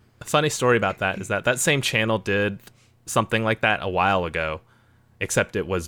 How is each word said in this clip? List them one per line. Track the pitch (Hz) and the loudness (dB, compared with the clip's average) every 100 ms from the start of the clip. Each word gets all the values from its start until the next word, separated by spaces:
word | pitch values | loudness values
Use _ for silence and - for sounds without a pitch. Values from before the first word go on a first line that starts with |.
| _ _ | _ _
A | - | -2
funny | 151 151 | 0 0
story | - 123 117 | 0 2 2
about | 98 - | 2 -2
that | 95 95 | -4 -4
is | 95 | -4
that | 101 117 | -2 0
that | 127 | 0
same | - 139 | 0 0
channel | - 113 110 110 | 0 0 0 0
did | 104 101 104 101 - _ _ _ - | 0 0 0 -2 -12 _ _ _ -4
something | 120 107 110 | -2 0 0
like | 110 110 | 0 0
that | 110 104 | 0 0
a | 95 | -2
while | 90 95 95 85 | 0 2 2 0
ago, | 82 80 80 - _ _ _ _ _ | -2 -4 -6 -12 _ _ _ _ _
except | 101 - 101 101 | -2 -2 0 -2
it | 80 | -2
was, | 92 | -4